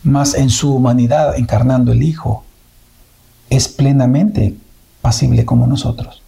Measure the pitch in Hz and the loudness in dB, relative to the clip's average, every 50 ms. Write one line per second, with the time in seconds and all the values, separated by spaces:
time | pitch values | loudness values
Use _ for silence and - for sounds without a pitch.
0 | - 143 139 143 143 143 - - 135 131 117 - - 143 135 131 127 127 120 127 | 0 0 0 2 0 -2 0 0 0 0 0 0 0 0 0 2 2 2 2 2
1 | 120 117 139 151 156 139 - - 120 - - 110 120 127 131 127 123 120 120 117 | 2 2 2 0 0 0 -2 -4 -4 -2 0 0 0 2 2 2 2 2 2 2
2 | 135 160 160 160 - 117 110 - - - _ _ _ _ _ - _ _ _ _ | 0 0 -2 -4 -6 -6 -6 -6 -8 -20 _ _ _ _ _ -20 _ _ _ _
3 | - _ _ _ _ _ _ _ _ - 135 131 - - - - 139 139 139 139 | -20 _ _ _ _ _ _ _ _ -2 -2 -2 -2 -2 -4 -2 0 2 2 2
4 | 127 123 127 143 185 214 - - 113 98 - - - - - _ _ _ _ _ | 2 2 2 2 0 0 0 -2 -2 -2 -4 -6 -20 -20 -20 _ _ _ _ _
5 | - 123 113 - 139 127 120 117 113 - 131 120 120 123 139 - - 120 113 - | -4 -4 -2 0 0 0 2 0 0 2 2 2 2 2 0 -2 -2 -6 -6 -6
6 | - - - - - | -8 -14 -14 -20 -20